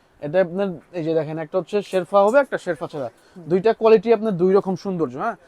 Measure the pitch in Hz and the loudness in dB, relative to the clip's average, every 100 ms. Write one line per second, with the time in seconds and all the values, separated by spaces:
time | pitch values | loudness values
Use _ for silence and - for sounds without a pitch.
0 | _ _ 147 175 185 180 202 160 - 175 | _ _ -4 -2 -2 -2 -6 -8 -12 -8
1 | 156 160 151 160 156 - 165 208 - 185 | -2 -2 -2 -6 -6 -4 -4 -4 -4 -4
2 | 175 202 202 269 277 196 - 165 165 151 | 0 2 4 4 2 -2 -6 -6 -6 -8
3 | 123 - _ 190 156 185 208 220 220 220 | -10 -12 _ -14 -2 0 2 2 4 4
4 | 233 220 220 175 185 196 185 185 202 185 | 4 0 0 0 4 4 2 -4 -4 -4
5 | 143 127 175 104 | -4 -4 -6 -8